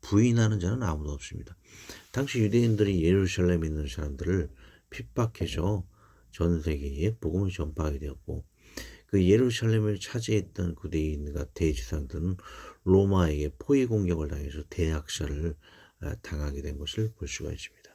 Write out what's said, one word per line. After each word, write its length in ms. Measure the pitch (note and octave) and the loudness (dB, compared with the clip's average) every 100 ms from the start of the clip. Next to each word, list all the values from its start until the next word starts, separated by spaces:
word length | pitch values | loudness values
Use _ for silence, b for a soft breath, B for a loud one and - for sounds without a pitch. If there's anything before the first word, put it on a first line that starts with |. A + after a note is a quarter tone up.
부인하는 600 | - G2+ A#2+ A#2 A2 G#2+ | 2 4 4 4 2 2
자는 220 | F2 A#2+ | 0 -2
아무도 300 | A2+ D#2 D2+ | -2 -4 -4
없습니다. 440 | C#2+ - - - - B B B B B | -8 -8 -12 -14 -18 B B B B B
당시 280 | - C#3 B2+ | -4 -2 2
유대인들이 640 | G#2+ A#2 A#2+ G#2+ G#2 F#2+ | 4 4 4 4 4 4
예루살렘에 640 | D#2+ F#2+ F#2+ - F2+ F2 D#2+ | 6 6 4 2 4 4 0
있는 200 | D#2 D2+ | -2 -4
사람들을 640 | - D2+ C#2 F2 F#2 E2 B B B _ | -4 -6 -4 0 0 0 B B B _
핍박해서 960 | - A#2+ - A#2 - E2+ - E2+ G#2 F2+ b b b b | -14 -10 -2 -2 -2 -4 -2 -2 -2 -6 b b b b
전 300 | - E2+ E2+ | -2 2 2
세계에 540 | D#2+ D2 C#2 C#2 E2+ - | 0 -2 -4 -2 -2 0
복음을 320 | D#2 E2+ G2 | -2 0 -2
전파하게 480 | F2+ D#2 - D#2 C#2+ | -2 -6 -2 -2 -2
되었고 460 | C#2+ C2+ - D2+ - _ B B B B _ | -8 -12 -10 -10 -10 _ B B B B _
그 180 | G2+ | 4
예루살렘을 760 | F2+ G#2+ B2+ A#2 A2+ A2 G#2+ G2+ | 6 6 6 2 2 2 2 -2
차지했던 760 | - A#2+ A2+ G#2+ F#2 - F2+ D#2+ | -4 -6 0 0 -2 -4 -4 -4
유대인과 680 | - D#2+ D#2 D2+ D2 D2 C#2 | -4 -2 0 -2 -6 -6 -8
대제사장들은 840 | - E2 D2+ - D#2+ C2+ - E2+ F#2 B B B B | 0 0 0 -4 -6 -6 -4 -4 -4 B B B B
로마에게 680 | - F#2+ G2 G2 E2+ D2 D2 - | 4 6 6 4 4 2 -4 -6
포위 280 | - C#3 B2+ | 0 2 2
공격을 420 | A2 F#2 E2+ D2+ | 0 0 0 -2
당해서 340 | D2 C#2+ D2+ D2+ | -6 -8 -10 -10
대학살을, 880 | - E2 D#2 D2+ - D2 C#2+ E2 D2+ B B B _ | -2 0 0 -4 -6 -4 -2 -4 -6 B B B _
아, 140 | D#2 - | -10 -8
당하게 400 | - D2+ D2 C#2 | -8 -6 -4 -6
된 140 | C#2+ C#2+ | -8 -8
것을 360 | D2+ - A2 | -8 -4 -4
볼 140 | - - | -4 -10
수가 240 | - D2+ | -8 -8
있습니다. 380 | D#2 - _ - | -8 -12 _ -20